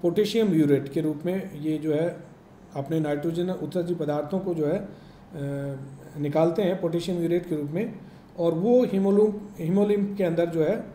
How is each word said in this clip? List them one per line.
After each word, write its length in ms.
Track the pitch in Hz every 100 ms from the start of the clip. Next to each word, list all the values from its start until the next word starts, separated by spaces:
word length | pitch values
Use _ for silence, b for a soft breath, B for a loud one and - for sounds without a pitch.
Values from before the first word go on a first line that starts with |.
potassium 600 | 175 175 202 226 214 160 147
urate 220 | 139 -
के 120 | 165
रूप 180 | 156 147 170
में 280 | 190 170
ये 240 | 151 156 156
जो 160 | 156
है 340 | 151 170 - - - - - - 143
अपने 240 | 139 160
nitrogen 500 | 151 147 165 165 180
उत्सर्जित 480 | 185 143 180 170 165
पदार्थों 400 | 151 147 147 190
को 160 | 190
जो 120 | 165 147
है, 120 | 190
अ, 100 | - B B B B 156 143 139 139 135 135 - - 151
निकालते 440 | 147 151 165 170
हैं 180 | 185 185
potassium 420 | 170 170 170 175
urate 240 | 165 175 175
के 80 | 151
रूप 140 | 143
में, 240 | 165 240 - B B B -
और 160 | 170
वो 320 | 165 202 247 240
hemolymph, 840 | 196 196 202 214 202 - - 165
hemolymph 480 | 196 202 208 202 -
के 80 |
अंदर 220 | 180 165 170
जो 180 | 165
है 200 | 156 220 -